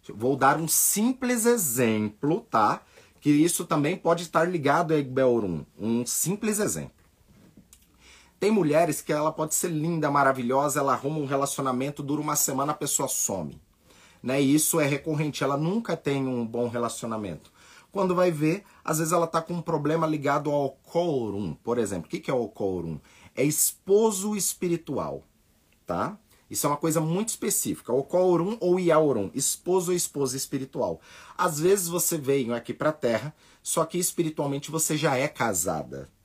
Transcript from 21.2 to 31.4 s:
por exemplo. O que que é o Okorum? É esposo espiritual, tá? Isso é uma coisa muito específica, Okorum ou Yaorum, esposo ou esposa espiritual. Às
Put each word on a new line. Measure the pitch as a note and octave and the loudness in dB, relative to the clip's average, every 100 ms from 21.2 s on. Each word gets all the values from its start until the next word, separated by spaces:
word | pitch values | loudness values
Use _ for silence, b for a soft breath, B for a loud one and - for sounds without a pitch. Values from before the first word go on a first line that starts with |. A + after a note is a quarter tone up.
| A2 G2+ F#2 C#2 | -2 -4 -6 -6
por | - A#2+ | -2 -2
exemplo. | G#2 F#2 D#2+ | 0 -4 -6
O | |
que | - | -8
que | - | -2
é | |
o | B2+ | -2
Okorum? | A2 - G2+ F2+ E2 D2+ B B B - | -2 -4 -4 -2 -6 -8 B B B -2
É | |
esposo | C#3+ D3 - - - G3+ A3+ F#3+ G#3 | 0 2 0 -2 2 4 4 0 -4
espiritual, | G#3 - - F3+ E3+ - B2 D#2+ C#2 - _ _ _ _ _ - | -2 -4 -2 -2 -2 -2 -4 -4 -8 -14 _ _ _ _ _ -6
tá? | F2 B2 G#3 b b b | -2 -2 -6 b b b
Isso | A2+ D3+ | -4 -2
é | |
uma | C#3+ | 0
coisa | E3 D#3+ | 0 0
muito | D#3 F3 A3+ | 0 -2 -2
específica, | - A3+ - A2+ F2 - | -4 -2 -2 -2 -6 -2
Okorum | B2 C3+ F3+ F#3 E3+ F3 A#3 | -2 0 2 4 4 2 -2
ou | F3+ F#3 | 0 2
Yaorum, | F3 D#3 D#3 A#2 F#2+ | 4 4 4 2 -2
esposo | - - - - F#3 E3+ | -2 -4 -4 0 0 2
ou | F3+ | -2
esposa | - D3 C3+ C3 | -2 -2 -2 -2
espiritual. | - C#3 C3 C#3+ G2 D#2+ B B B | -6 -6 -6 -4 -4 -4 B B B
Às | B | B